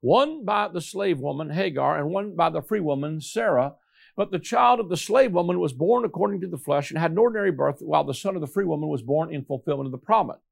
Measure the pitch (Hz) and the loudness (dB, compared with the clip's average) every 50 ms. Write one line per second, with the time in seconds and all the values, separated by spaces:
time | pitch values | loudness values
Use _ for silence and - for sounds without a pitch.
0 | - 120 160 240 277 294 320 311 240 185 208 208 208 196 170 180 156 - - 190 | 4 4 4 4 4 2 -2 -8 -4 -2 0 0 -2 -2 -4 -8 -8 -8 -6 -4
1 | 196 196 170 135 127 143 147 143 160 151 147 175 190 190 147 135 135 135 156 156 | 0 0 0 -2 -2 -6 -6 -6 -6 -6 -4 -2 -2 -2 -2 0 0 0 0 0
2 | 143 147 175 196 202 214 185 165 170 165 160 160 139 - 214 214 180 151 143 139 | -2 -2 -4 -4 -6 -6 -2 0 0 0 0 -2 -4 -2 -2 -2 0 0 -2 -2
3 | 143 151 160 156 147 - - 214 233 214 156 123 131 143 - _ _ _ _ _ | -2 -4 -6 -8 -8 -6 -4 -2 0 2 4 4 2 2 -2 _ _ _ _ _
4 | _ _ _ - 202 202 190 175 - - 226 240 254 240 247 233 226 170 180 170 | _ _ _ -4 -4 -2 -2 -6 -6 0 2 4 6 6 6 4 2 -4 -4 -4
5 | - - 208 262 269 240 180 175 175 175 180 180 175 151 131 127 151 185 240 247 | -2 2 4 4 4 6 4 0 0 2 0 0 0 -2 -2 0 2 4 4 2
6 | 240 202 - 175 196 202 202 190 175 185 170 143 - - 143 147 143 - 165 156 | 2 -2 -2 0 0 0 0 -2 -6 -6 -8 -8 -2 0 0 0 0 -2 -2 0
7 | 165 165 160 180 226 240 226 214 202 196 170 135 143 143 143 - - 156 151 156 | 0 0 4 4 2 2 2 0 0 0 0 2 0 0 0 -2 -4 2 2 2
8 | 147 139 135 - - 196 196 180 151 135 - 196 196 180 160 147 156 151 151 127 | 2 2 -4 -4 -4 -4 -2 -2 -6 -4 -2 -2 0 0 0 -2 -2 -4 -4 -4
9 | 110 120 139 156 160 165 160 143 131 _ 139 131 - - 147 139 139 135 127 - | -2 0 0 0 0 -2 -4 -8 -6 _ -8 -6 -2 -2 -2 -2 -2 -6 -8 -10
10 | _ - 220 220 185 - - - _ _ | _ 2 2 2 2 0 -6 -12 _ _